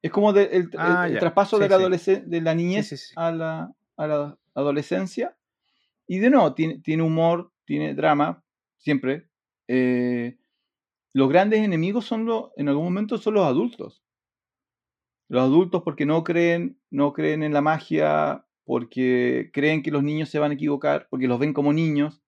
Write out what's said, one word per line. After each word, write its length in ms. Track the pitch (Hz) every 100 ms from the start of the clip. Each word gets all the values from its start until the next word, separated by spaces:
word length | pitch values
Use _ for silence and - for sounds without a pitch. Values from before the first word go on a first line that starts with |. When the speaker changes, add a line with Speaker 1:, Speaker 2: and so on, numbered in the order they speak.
Speaker 1:
Es 80 | 160
como 220 | - 208
de, 120 | 202
el, 180 | 196 185
el, 60 | 175 175
Speaker 2:
Ah, 300 | 170 180 175
Speaker 1:
el 80 |
Speaker 2:
ya. 60 | 107
Speaker 1:
traspaso 360 | 165 196 196 214
Speaker 2:
Sí, 40 |
Speaker 1:
de 60 | 202
la 80 | 190
Speaker 2:
sí. 60 |
Speaker 1:
adolesc-, 400 | 185 180 196 190
de 160 | 170 170
la 100 | 165
Speaker 2:
Sí, 40 | 160
Speaker 1:
niñez 320 | 175 196 214
Speaker 2:
sí, 80 | 139
sí. 160 | - 165
Speaker 1:
a 140 | 165
la, 420 | 165 160 160 175 - _ -
a 100 | 151
la 300 | 147 147 - _
adolescencia. 840 | - 143 143 143 180 190 - 277 _ _ _ _ _ _ _ -
Y 120 | 180
de 120 | 233
nuevo, 220 | 277 160
tiene, 240 | 135 160 143
tiene 220 | - 160
humor, 480 | 160 160 165 170 170 _
tiene 300 | - 147 151
drama, 500 | 143 156 147 156 170 _ _ _ _
siempre. 520 | - 143 131 147 _ _ _ _ -
Eh, 680 | 127 127 123 123 123 120 127 _ _ _ _ _ _ _
los 140 | 131 135
grandes 320 | 165 202 220
enemigos 400 | 214 165 175 220
son 220 | 214 220 226
los, 240 | 226 - -
en 120 | 143
algún 160 | 143
momento 340 | 175 190 208 226
son 160 | 214
los 120 | 208 165
adultos. 560 | 131 240 - 104 _ _ _ _ _ _ _ _ _ _ _ _ _ _
Los 140 | 123
adultos 400 | 131 156 185 180
porque 200 | 165 143
no 200 | 147 160
creen, 540 | 165 170 170 170 175 - _
no 220 | 139 143
creen 300 | 143 156 156
en 120 | 151
la 80 | 147
magia, 840 | 151 156 - 156 151 151 151 139 _ _
porque 840 | - 127 120 127 127 123 123 127 -
creen 280 | - 147 156
que 80 | 156
los 120 | 151
niños 260 | 143 151 151
se 100 | 151
van 100 | 147
a 40 |
equivocar, 520 | 143 147 143 147 147 -
porque 200 | 131 127
los 100 | 120
ven 160 | 151
como 180 | 147 147
niños. 500 | 151 160 147 147 -